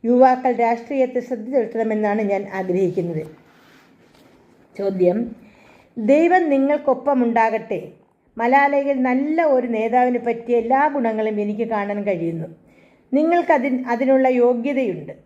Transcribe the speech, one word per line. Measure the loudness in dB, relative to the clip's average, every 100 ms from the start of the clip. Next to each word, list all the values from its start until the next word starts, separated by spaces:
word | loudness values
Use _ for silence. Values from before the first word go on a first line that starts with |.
യുവാക്കൾ | 2 6 6 4 0
രാഷ്ട്രീയത്തിൽ | 0 0 -2 -4 -2 -2 -2
ശ്രദ്ധ | -6 -10 -2
ചെലുത്തണമെന്നാണ് | -2 -2 -4 -2 -2 -2 -2
ഞാൻ | -2 -2 -4
ആഗ്രഹിക്കുന്നത്. | -8 -2 0 0 -2 -4 -6 -10 -18 _ _ _ _ _ _ _ _ _ _ _ _ _ -6
ചോദ്യം, | -6 2 2 2 -4 -10 -20 _ -20 _ _ -4
ദൈവം | 4 4 6 4 2
നിങ്ങൾക്കൊപ്പമുണ്ടാകട്ടെ. | 2 2 0 0 0 0 0 2 2 0 0 -6 -8 -8 -20 _ _ _ -4
മലാലയിൽ | 2 4 4 2 0 0
നല്ല | 0 0 0 0
ഒരു | 2 2 0
നേതാവിന് | -2 0 2 2 0
പറ്റിയ | -4 -6 0 0
എല്ലാ | 2 2 2
ഗുണങ്ങളും | 0 -2 -2 -2 -2
എനിക്ക് | -4 -4 -4
കാണാൻ | -4 -4 -4
കഴിയുന്നു. | -4 -4 -4 -6 -10 -16 _ _ _ _ _
നിങ്ങൾക്കതിൻ-, | 0 2 0 2 0 0 -4 -4
അതിനുള്ള | -2 2 2 2
യോഗ്യതയുണ്ട് | 2 2 0 -2 -2 -2 -6 -12 -18